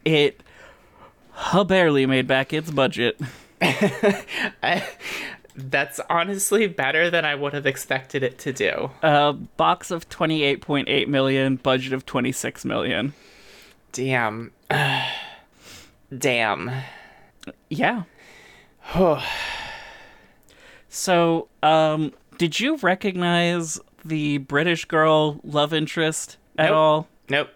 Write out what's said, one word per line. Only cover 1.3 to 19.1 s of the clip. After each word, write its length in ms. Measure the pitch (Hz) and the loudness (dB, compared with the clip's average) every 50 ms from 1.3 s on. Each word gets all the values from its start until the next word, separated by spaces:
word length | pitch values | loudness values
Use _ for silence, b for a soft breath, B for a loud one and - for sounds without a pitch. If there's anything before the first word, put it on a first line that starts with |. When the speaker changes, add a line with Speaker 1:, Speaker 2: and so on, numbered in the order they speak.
Speaker 1:
ha-, 320 | - - - - - 185 208 | -12 -8 -4 2 2 2 4
barely 420 | 170 190 190 175 160 147 139 135 | 4 4 4 6 4 4 4 2
made 200 | 131 135 131 131 | 4 2 0 2
back 280 | 127 135 131 135 - - | 2 0 0 0 -2 -4
its 160 | 151 156 165 | -6 -6 -2
budget. 500 | 151 139 131 117 - 104 120 120 - - 147 123 B B | 0 2 2 2 2 0 -2 -2 -2 -4 -8 -10 B B
Speaker 2:
<laughs> 200 | B B B _ | B B B _
I, 1300 | 175 170 131 - 208 196 - - - 202 196 - - - - - - - - _ - 127 175 175 - B B B B B B B B B B B B - _ | -2 -2 0 0 0 0 0 2 2 2 2 0 -6 -10 -6 -6 -6 -6 -6 _ -2 -2 -2 -2 -4 B B B B B B B B B B B B -20 _
that's 440 | - 135 131 143 139 143 147 - - - - | -14 -8 -4 -2 -2 -2 -2 -6 -12 -6 -2
honestly 580 | 165 170 170 190 202 190 - - 208 220 220 196 | 0 0 0 -2 -2 -4 -2 0 2 2 2 0
better 420 | 170 - 135 135 147 156 170 175 | 0 -2 -2 0 2 2 2 2
than 140 | 170 170 156 | 2 0 0
I 100 | 151 147 | 0 -2
would 180 | 139 143 143 | -2 -4 -4
have 140 | 147 143 135 | -4 0 -2
expected 560 | 135 135 135 - - 135 131 131 - - 139 | -2 -2 -2 -4 -4 -4 -4 -4 -4 -4 -2
it 160 | 131 123 - - | -2 -2 -4 -4
to 120 | - 143 | -8 -8
do. 380 | 139 - 104 85 - - - 131 - - | -4 0 0 0 0 -2 -4 -6 -6 0
Speaker 1:
A 300 | - 156 147 147 147 147 | 2 4 4 4 4 2
box 580 | 143 - - - - - 160 165 175 - - - | 0 -2 -10 -14 -2 0 2 2 2 0 -4 -8
of 180 | 180 165 - _ | -8 -8 -8 _
twenty-eight 520 | - - 170 160 160 156 147 139 139 - | -4 -2 -2 0 0 2 2 0 0 -2
point 280 | - - 147 143 - - | -2 -2 -2 -2 0 0
eight 200 | 139 143 - - | 0 0 0 0
million, 480 | 143 135 135 135 135 135 135 135 135 | 0 2 2 2 2 2 2 0 0
budget 360 | 123 _ 139 131 131 131 131 | 0 _ 0 0 0 0 -4
of 140 | 131 131 - | -6 -6 -6
twenty-six 580 | - - 131 120 123 127 - - - - - - | -4 -4 -2 -2 -2 -4 -4 -8 -8 -10 -8 -6
million. 480 | - - - - 123 104 90 113 - B B B B B B B B B B B B B B _ _ | -4 -4 -2 -2 -2 -2 -2 -2 -4 B B B B B B B B B B B B B B _ _
Speaker 2:
Damn. 600 | - - 127 131 131 123 117 107 107 113 117 - _ _ _ _ | -8 -6 -2 0 0 0 0 -2 -4 -6 -12 -14 _ _ _ _
<sighs> 1500 | - 147 147 139 135 135 - - - - - - - - _ _ _ _ - - - - - - _ _ _ _ 143 | -2 0 0 0 -2 -2 -4 -6 -8 -10 -12 -16 -18 -20 _ _ _ _ -20 -20 -20 -20 -20 -20 _ _ _ _ -8
Damn. 540 | 123 147 139 123 120 113 107 98 73 85 120 127 131 131 B B B B B B B B B B _ - - - _ _ _ | -2 -2 0 0 2 0 0 -2 -2 -4 -6 -6 -8 -10 B B B B B B B B B B _ -20 -20 -20 _ _ _
Speaker 1:
Yeah. 360 | 147 143 - 170 240 233 170 B B B B B B B B B B B B B B B - - - | -4 -2 0 0 0 -2 -8 B B B B B B B B B B B B B B B -16 -6 0
Speaker 2:
<sighs> 280 | 175 190 170 | 2 4 4